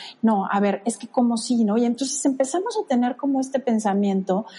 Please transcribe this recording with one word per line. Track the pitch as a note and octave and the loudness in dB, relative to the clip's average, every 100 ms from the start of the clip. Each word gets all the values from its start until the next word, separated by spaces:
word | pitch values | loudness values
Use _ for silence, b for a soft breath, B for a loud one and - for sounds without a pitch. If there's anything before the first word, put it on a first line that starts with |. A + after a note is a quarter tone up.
| B B | B B
"No, | A3+ G#3 F#3+ | 2 2 0
a | G3+ | 0
ver, | G3+ F#3+ - | 2 0 -4
es | - | -6
que | A#3+ | -4
como | - A#3+ A#3 | 0 2 0
sí", | - A#3+ | 0 2
¿no? | G#3+ A3 | 2 2
Y | A#3+ | 2
entonces | A#3+ C4+ - C#4+ | 0 -4 -2 -2
empezamos | C4 C4+ F4 A4 A4 | 0 0 -2 -4 -4
a | - | -2
tener | B3 B3 B3+ | 0 0 -2
como | C#4 C4+ | -2 -2
este | C4 C4 | -2 -2
pensamiento | B3 A3 G#3+ G3 G3+ F#3+ F#3+ F#3+ A3+ | 0 0 0 0 2 0 0 -2 -2